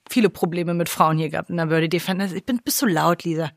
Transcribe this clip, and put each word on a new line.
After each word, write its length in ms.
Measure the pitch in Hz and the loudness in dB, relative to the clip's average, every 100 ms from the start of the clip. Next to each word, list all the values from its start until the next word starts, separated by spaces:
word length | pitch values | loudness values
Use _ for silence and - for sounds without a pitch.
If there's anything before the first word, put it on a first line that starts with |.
| - | -2
viele 220 | 247 202 | 2 2
Probleme 420 | - 180 175 170 | 2 -2 0 -2
mit 160 | 170 165 | -2 -2
Frauen 300 | - 160 160 | 2 2 2
hier 100 | 156 | -2
gehabt 220 | - - | -4 -4
in 60 | 170 | -4
der 100 | 160 | 0
Birdie 220 | 160 160 | 0 2
Defenders. 420 | 170 185 185 196 | -2 -2 -4 -4
"Ich 140 | 175 - | -6 -4
bin, 140 | 240 | -4
bist 140 | - - | -2 0
so 80 | 247 | 2
laut, 380 | 160 160 175 | 2 2 0
Lisa. 260 | 170 160 156 | -2 -4 -4